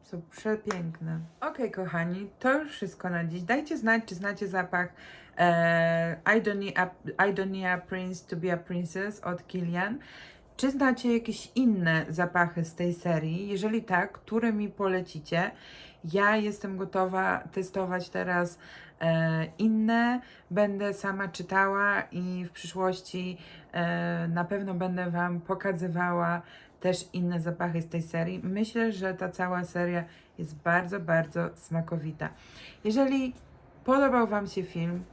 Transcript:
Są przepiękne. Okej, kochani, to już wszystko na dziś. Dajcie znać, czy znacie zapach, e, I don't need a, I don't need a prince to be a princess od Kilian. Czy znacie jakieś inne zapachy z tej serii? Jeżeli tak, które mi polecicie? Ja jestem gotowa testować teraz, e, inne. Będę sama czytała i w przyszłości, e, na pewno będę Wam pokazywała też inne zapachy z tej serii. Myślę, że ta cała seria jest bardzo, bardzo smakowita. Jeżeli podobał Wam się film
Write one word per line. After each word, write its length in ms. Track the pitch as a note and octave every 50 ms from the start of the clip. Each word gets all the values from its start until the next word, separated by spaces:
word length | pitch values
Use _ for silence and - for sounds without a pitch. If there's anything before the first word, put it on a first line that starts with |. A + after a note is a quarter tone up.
| _
Są 180 | - - E3+ - -
przepiękne. 880 | - - - G#3+ G#3+ G#3+ - G#3 - F3+ E3+ E3 D#3+ - E3 D#3+ D#3+ E3 - - - -
Okej, 300 | C4 D#4 - - B3 G3
kochani, 580 | - F#3+ F#3 E3 D#3 E3+ E3 F3 F3 F#3+ G3+ G3 - _
to 220 | - B3+ C4+ D4+
już 100 | D#4 D4
wszystko 380 | - - G#3 F#3 - - - F#3
na 140 | F3 E3+ E3+
dziś. 200 | E3 E3 F3+ F3+
Dajcie 340 | E3+ A#3+ C#4+ D4+ D4 E4
znać, 260 | C4+ G#3+ A3+ A3+ A3+ A3+
czy 100 | - F#3+
znacie 320 | E3+ G3+ G3+ G3+ G3 G#3
zapach, 400 | F#3+ F#3 F#3 F3 E3+ - F3 F3 F3 - - - - - - - - -
e, 760 | - F3 F3 E3+ E3+ E3+ E3+ E3+ E3+ E3 E3 E3 E3 E3 E3 D#3 E3 - F#3+ G#3+
I 40 | A3+
don't 160 | - G#3 G3+
need 220 | G3+ G3 G3 - E3+
a, 60 | F#3 F3+ - - - D#3+ - - F#3+
I 60 | G3+ F#3+
don't 160 | E3+ F#3+ G3
need 160 | F#3+ F#3+ F#3+
a 120 | F3+ F#3
prince 480 | F3 F3+ - F#3 F#3 F#3 F#3 F#3 E3+ -
to 100 | - F#3
be 180 | E3 E3 F#3 E3+
a 40 |
princess 640 | E3 E3+ - F3+ F3 F3+ E3+ - F#3 G3 G#3 G#3 -
od 280 | - F3+ F3+ F3 -
Kilian. 500 | - - F#3 F3 E3+ E3+ F3 F#3 G#3 A#3 D4 - - - - - - - - - - -
Czy 140 | - - C4+
znacie 420 | C4+ C4+ C#4 C4 B3 B3 - A#3+ A#3
jakieś 380 | A#3 A3+ - G#3+ - - - -
inne 500 | A#3+ C4 A#3+ G#3 F#3 E3+ E3 D#3+ D#3+ - -
zapachy 560 | D#3+ E3+ F3 F3 - F3+ E3+ E3 - E3+ E3
z 100 | E3 -
tej 180 | - F3 F3 E3+
serii? 540 | E3+ - F3+ E3 D#3 D#3 D#3+ D#3+ F3+ G3+
Jeżeli 360 | G3+ G3+ F#3 G3+ G#3+ A3 A3+ -
tak, 280 | - F#3 F3 F#3+ G3
które 420 | - - - - G#3 A3+ A3+ A#3 G#3+
mi 160 | G#3 G#3 G3
polecicie? 800 | - - G3+ F#3+ F#3 F#3 F3+ - - D#3+ D3 - E3+ E3 F#3 - - - - - - - - - - - - E3 D#3+
Ja 220 | G3 G3+ G#3 G#3+
jestem 420 | G#3+ G#3 G#3 G3+ G#3 - G3 F#3+
gotowa 680 | F#3 F#3+ F#3 - F#3+ F#3 F#3 F#3 F#3 F#3+ F#3+ F#3 - - E3
testować 580 | - F#3+ F3+ F3+ - F#3+ F#3+ F#3 F#3 F3+ F3+ -
teraz, 500 | - F#3 F3+ F3+ F3+ F3 F3 F3 F3 - - - - - - - - _
e, 440 | D#3+ E3 E3 D#3+ E3 D#3+ D#3+ D#3+ D#3+ D#3+ -
inne. 640 | - G#3 A3 A3 A3 A3 A3 A#3 A#3 A#3 A#3+ B3 B3 B3 - - - - _
Będę 420 | F3 G#3 G#3 G3+ G3+ G3 G#3 G3+ G3
sama 340 | G3+ - G3 F#3+ G3 G3
czytała 720 | F#3 - - F3 - F#3+ F#3+ G3 G3 G3 G3 G3+ - G3+ G3 - -
i 340 | - F3+ F3+ F3+ F3+ F3+ F3+
w 60 | E3+
przyszłości, 840 | - - - E3 - F#3 F#3 F#3 F#3 F#3 - - - F#3 F3+ F#3 F3+ F3 - - - - - -
e, 560 | - F3 E3+ E3+ E3+ E3+ E3+ E3+ E3+ E3+ E3+
na 160 | E3+ E3 E3 F3
pewno 300 | E3+ G3+ G3+ G3+ G3 F#3
będę 380 | F3 F#3 F#3 F3+ F3+ F3+ F3+
Wam 300 | E3+ F3 F3 F3 F3 E3+
pokazywała 1000 | E3+ - F#3+ F#3 - G3 F#3 D#3+ F3+ F3+ D#3+ F3 F3+ F3 F3 F3 E3+ E3+ E3+ E3+ - - - - - - - _
też 300 | - F#3 F3+ F3+ - - -
inne 260 | F3+ F3+ F3 F3 E3+
zapachy 400 | D#3+ E3+ E3 - F3 F3 E3 E3
z 60 | E3
tej 140 | - - E3+
serii. 400 | E3 - - E3 E3 F3 F#3 F3+ E3
Myślę, 480 | F3+ F#3+ G#3 A3 G#3+ - A#3 A3+ A3+
że 220 | G#3 F3+ F#3+ F#3+ F#3
ta 160 | F#3 F#3 F#3
cała 340 | F3+ - F#3 F3+ F3+ F3+ F3
seria 400 | F3 - F3 F3 F3 F3 E3+ E3+ - - - - _ _
jest 180 | - E3+ D3 D3+
bardzo, 440 | - - E3+ E3+ F3+ F#3 F3 G3 G3
bardzo 500 | E3+ D#3+ E3 E3 D#3+ D#3 - F3 E3 E3+ -
smakowita. 720 | - - - E3 E3 E3 - F3 D#3+ D3 D#3 D3+ - D#3 D#3 - - - - - - - - - - -
Jeżeli 500 | G#3+ A3 C4 C#4 C4 C4+ C4+ C4 B3+ B3 - - - - - - - - - -
podobał 420 | B3 C4 C#4 C#4 C4+ B3 B3 A3+
Wam 200 | G#3 G#3 G#3 G3+
się 160 | F#3+ - G3 F3+
film 400 | E3 - E3+ E3 E3+ F3 F3+ F3+ -